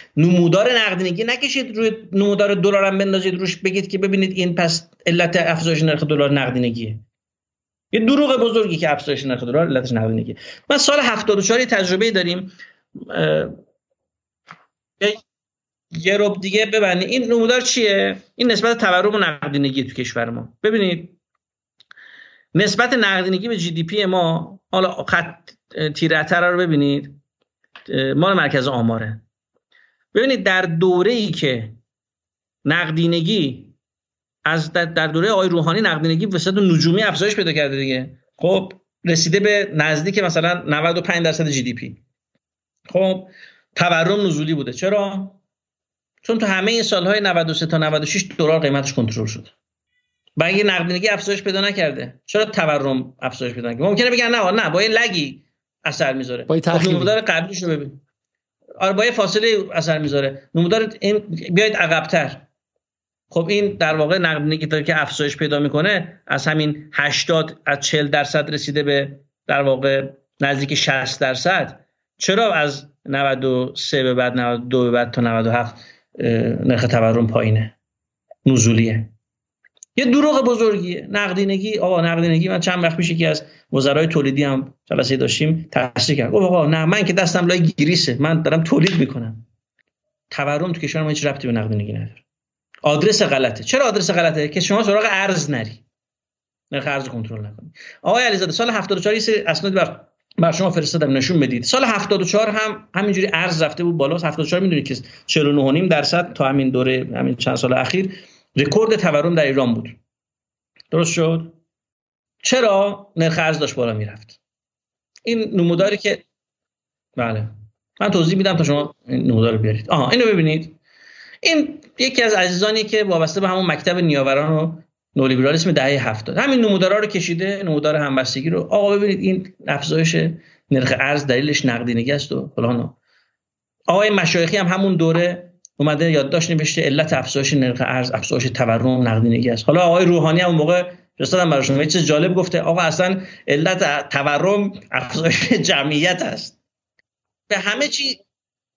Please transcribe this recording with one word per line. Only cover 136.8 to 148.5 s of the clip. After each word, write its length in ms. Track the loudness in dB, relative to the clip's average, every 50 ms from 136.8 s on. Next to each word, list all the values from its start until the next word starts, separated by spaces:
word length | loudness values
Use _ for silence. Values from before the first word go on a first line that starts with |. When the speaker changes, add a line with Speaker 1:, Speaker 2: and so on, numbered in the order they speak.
| 0
Speaker 1:
علت 300 | 0 0 0 0 0 0
افزایش 420 | -2 -2 -2 -4 -2 -2 0 2
نرخ 280 | 2 2 0 0 -2 -2
ارز، 240 | -2 -2 -2 -2 -2 -4
افزایش 300 | -4 -4 -2 -2 -2 -2
تورم 640 | -2 -2 0 0 2 2 2 2 2 2 2 2 2
نقدینگی 420 | 2 2 2 2 2 2 2 0
است. 140 | -2 -2 0
حالا 160 | 2 2 4
آقای 240 | 4 4 4 4 4
روحانی 360 | 4 4 4 4 4 2 2
هم 80 | 2 2
اون 100 | 2 2
موقع 340 | 2 2 2 0 0 -4 -8 -18 _ _ _ -6
فرستادم 320 | -4 0 2 2 2 2
براشون، 300 | 2 2 2 2 0 0
یه 60 | 0
چیز 200 | 0 0 0 2
جالب 280 | 2 2 2 2 2 2
گفته، 260 | 0 0 0 0 -2
آقا 200 | 0 0 2 2
اصلاً 400 | 2 0 2 0 0 0 0 -2 -6 -10 -16 -8 -2 0
علت 600 | 0 2 2 2 0 0 0 0 0 -2 -4 -4
تورم 640 | -2 -2 0 0 0 2 2 2 2 2 0 -2 -4 -8 -10 -6
افزایش 640 | -6 -6 -6 -4 -4 -2 0 0 0 0 0 0 0
<laughs> 120 | 0 2 2
جمعیت 540 | 2 2 2 0 0 2 2 0 0 -2 -4
است. 380 | -6 -8 -8 -12 -14 -18 _ _ _ _ _ _ _ _ _ _ _ _ _ _ _ _ _ _ -6
به 100 | -4 -4
همه 300 | -2 -2 -2 -2 -2 -4
چی، 280 | -4 -6 -6 -8 -10 -12 _ _ _ _ _ _